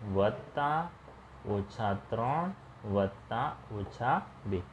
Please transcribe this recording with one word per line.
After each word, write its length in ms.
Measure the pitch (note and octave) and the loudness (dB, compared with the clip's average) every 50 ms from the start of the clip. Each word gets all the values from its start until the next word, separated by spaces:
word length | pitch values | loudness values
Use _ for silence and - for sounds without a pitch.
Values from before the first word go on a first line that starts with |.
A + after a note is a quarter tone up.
| G#2+ G#2 F#2+ | -2 0 4
વત્તા 640 | G2 G2 G#2+ B2+ - - - - - C#3+ D3 D3+ D#3+ E3+ F3+ - - - - - - - - - - - - G#2 | 6 6 6 4 2 -8 -6 -2 0 2 2 2 2 0 -2 -6 -12 -18 -18 -18 -18 -18 -18 -18 -12 -4 0 0
ઓછા 380 | G2+ G2 - - - A2+ G2+ G2+ G2+ - - | 0 0 -2 -4 0 2 2 2 0 -2 -2
ત્રણ 440 | - A2 A#2 B2 C#3+ D#3+ F3 F#3 F#3+ - - - - - - A2 G2 | 0 0 2 2 2 2 0 0 -2 -6 -12 -18 -18 -10 -4 2 4
વત્તા 540 | G2+ G2 G2 - - - - A#2 A#2 C3 D3+ - - - - A2+ G#2 | 4 4 4 2 -4 -8 -4 -2 0 0 0 -2 -6 -12 -8 -6 -6
ઓછા 380 | G2 F#2+ - - A#2 B2 D3 F#3 G3+ - - - - G#2+ | -6 -6 -4 -2 2 4 4 4 2 -4 -14 -10 -4 -2
બે. 100 | F#2+ F2+ F2 - | -2 -2 -2 -4